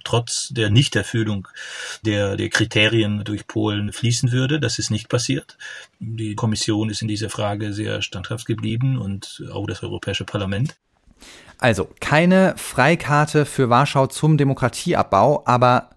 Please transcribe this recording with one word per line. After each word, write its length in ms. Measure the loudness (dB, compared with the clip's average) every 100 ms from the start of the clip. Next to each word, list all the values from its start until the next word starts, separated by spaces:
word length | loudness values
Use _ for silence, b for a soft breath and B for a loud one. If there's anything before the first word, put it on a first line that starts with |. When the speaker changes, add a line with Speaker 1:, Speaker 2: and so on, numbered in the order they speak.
Speaker 1:
trotz 440 | -2 -2 -2 -6 -6
der 180 | -2 2
Nichterfüllung 800 | 4 4 2 -2 -2 -2 -4 -8 B B B B B
der, 360 | -2 0 0 -2
der 100 | -2
Kriterien 760 | 0 0 2 2 2 0 -2
durch 220 | -4 -8 -6
Polen 460 | -2 -2 -2 -4
fließen 400 | -2 -2 0 0
würde. 280 | 0 0 0
Das 180 | -2 -4
ist 120 | -4
nicht 200 | -4 -2
passiert. 480 | -4 -2 -4 -6 -16 B B B -14
Die 360 | -10 -8 -6
Kommission 540 | -2 -2 -2 0 0 -2
ist 140 | -4
in 60 | -4
dieser 200 | -4 -6
Frage 460 | -4 -4 -4 -6
sehr 260 | -6 -6 -4
standhaft 460 | -6 -8 -8 -8 -4
geblieben 500 | -4 -2 -2 0 -2
und 480 | -4 -8 -10 -14 -12
auch 140 | -8 -8
das 160 | -6
Europäische 420 | -8 -8 -6 -6
Parlament. 520 | -4 -4 -4 -2 -4 -6 _ _ _ _ B B B B
Speaker 2:
Also 280 | 0 2 -2 -6
keine 560 | 0 4 6 6 6 2
Freikarte 880 | -4 2 4 4 2 2 4 2
für 240 | 2 2 4
Warschau 380 | 4 4 2 0
zum 320 | 2 2 4
Demokratieabbau, 1040 | 4 2 -2 -2 -2 0 2 4 6 4
aber 460 | 2 4 6 4 0